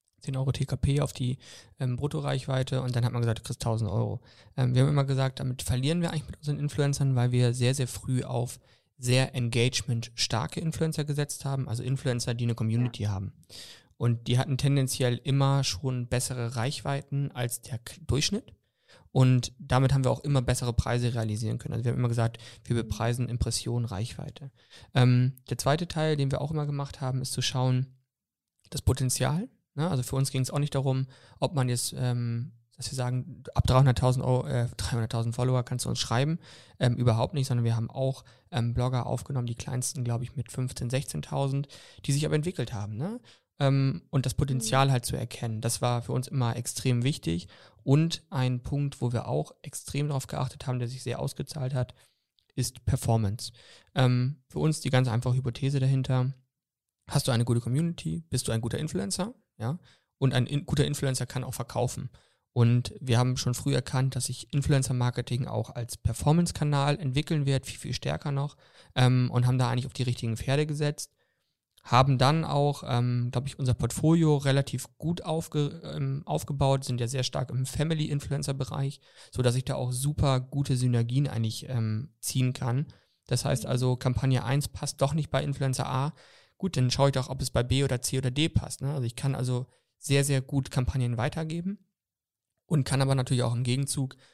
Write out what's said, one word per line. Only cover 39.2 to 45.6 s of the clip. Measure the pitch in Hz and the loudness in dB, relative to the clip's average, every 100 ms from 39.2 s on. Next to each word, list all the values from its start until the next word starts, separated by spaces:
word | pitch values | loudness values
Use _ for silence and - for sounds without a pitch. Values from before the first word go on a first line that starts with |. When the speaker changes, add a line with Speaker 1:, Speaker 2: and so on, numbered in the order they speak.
| - 139 120 | -4 -4 -4
Speaker 1:
die | 120 | -6
kleinsten, | - 127 - - | -6 -4 -4 -4
glaub | 120 117 | -2 -2
ich, | 123 - | -4 -6
mit | 117 | -6
fünfzehn, | - 127 - 120 | -4 -6 -4 -4
sechzehntausend, | 127 - 151 - 139 139 139 143 - - - - | -2 -4 -6 -6 -2 -2 -2 -4 -10 -20 -10 -2
die | |
sich | 139 151 | 0 0
aber | 156 | 0
entwickelt | 156 - 120 | -2 -4 -4
haben, | 110 104 107 | -6 -6 -6
ne? | 165 240 - - _ - | -6 -8 -14 -20 _ -2
Ähm, | 139 139 135 - - | 2 4 2 -2 -2
und | 143 131 | -2 0
das | |
Potenzial | - 139 131 110 131 139 | 0 0 0 2 4 4
Speaker 2:
Mhm. | |
Speaker 1:
halt | 127 - | 2 0
zu | - | -4
erkennen. | 120 - 117 110 | -6 -6 -6 -4